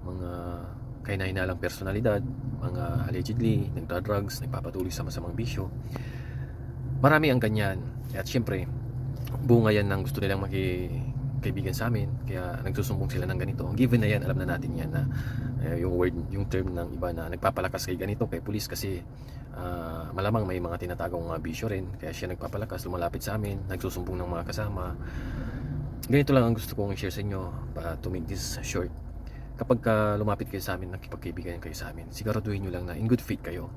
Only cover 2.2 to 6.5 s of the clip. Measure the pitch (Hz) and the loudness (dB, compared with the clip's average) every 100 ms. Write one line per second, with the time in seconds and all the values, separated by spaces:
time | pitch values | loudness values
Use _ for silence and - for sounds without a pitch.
2.2 | - - - - - 90 - - - 123 | 2 -4 -4 -2 -2 0 0 0 2 0
3.2 | - 110 113 104 98 - - 87 98 101 | 0 4 6 4 4 -2 -2 -2 2 2
4.2 | 101 - - 95 - 95 90 - - - | 2 -2 -2 -2 -2 -2 -2 -2 -2 -2
5.2 | 85 85 113 - 95 - - - - - | -4 -2 -2 0 -2 -4 -6 -6 -6 -6
6.2 | - - - | -6 -6 -6